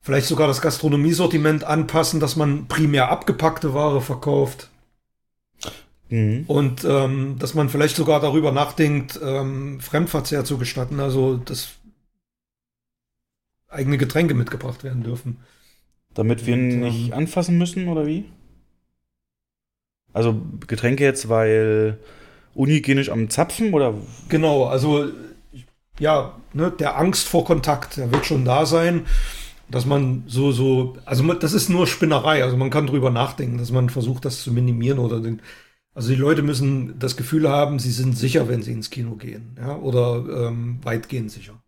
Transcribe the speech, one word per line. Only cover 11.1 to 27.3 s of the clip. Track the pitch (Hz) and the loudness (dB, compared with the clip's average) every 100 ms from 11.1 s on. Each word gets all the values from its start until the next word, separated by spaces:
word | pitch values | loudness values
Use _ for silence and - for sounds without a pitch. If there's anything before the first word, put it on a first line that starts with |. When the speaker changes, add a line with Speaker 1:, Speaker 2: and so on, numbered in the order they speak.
| 131 131 127 | 0 2 0
Speaker 1:
dass | 123 123 - - - _ _ _ _ _ _ _ _ _ _ _ _ _ _ _ _ _ _ | -4 -10 -10 -16 -20 _ _ _ _ _ _ _ _ _ _ _ _ _ _ _ _ _ _
eigene | 147 135 143 | -4 0 0
Getränke | 127 156 170 | 0 2 2
mitgebracht | 135 - - - 123 | 2 -2 -4 -10 -10
werden | 135 127 | -8 -6
dürfen. | 117 117 127 117 - _ _ _ _ _ _ | -6 -6 -8 -12 -14 _ _ _ _ _ _
Speaker 2:
Damit | - 110 113 120 | -2 0 0 0
wir | |
Speaker 1:
Und, | 123 123 123 | 0 2 0
Speaker 2:
nicht | 120 117 120 | 0 -2 -2
Speaker 1:
ähm, | |
Speaker 2:
anfassen | 131 160 - 175 175 | -2 -2 -2 2 2
müssen, | 175 180 180 | 2 -2 -4
oder | 160 147 | -2 -2
wie? | 160 208 - - _ _ _ _ _ _ _ _ _ _ _ _ _ _ _ _ | -4 -6 -18 -20 _ _ _ _ _ _ _ _ _ _ _ _ _ _ _ _
Also | 104 117 110 160 - - | -2 0 0 -6 -12 -8
Getränke | 110 120 135 | -2 0 2
jetzt, | 143 135 110 | 2 2 0
weil | 113 110 110 110 107 107 107 - - - - _ | 2 4 4 4 2 2 -2 -12 -20 -20 -20 _
unhygienisch | - 135 156 135 139 139 | -2 2 2 4 0 2
am | 113 110 | -2 -2
Zapfen, | - 170 - 226 | 0 -2 0 0
oder? | 165 131 107 101 - - | 2 2 -2 -10 -18 -2
Speaker 1:
Genau, | 160 156 143 123 | 2 2 2 2
also, | 131 147 147 143 - - - - 131 - _ _ - | 2 2 2 0 -8 -16 -20 -20 -20 -20 _ _ -2
ja, | 147 151 123 - - | 2 2 0 -10 -10
ne, | 135 170 | -2 -2
der | 175 147 139 | 0 -4 2
Angst | 170 - | 2 2
vor | - | 0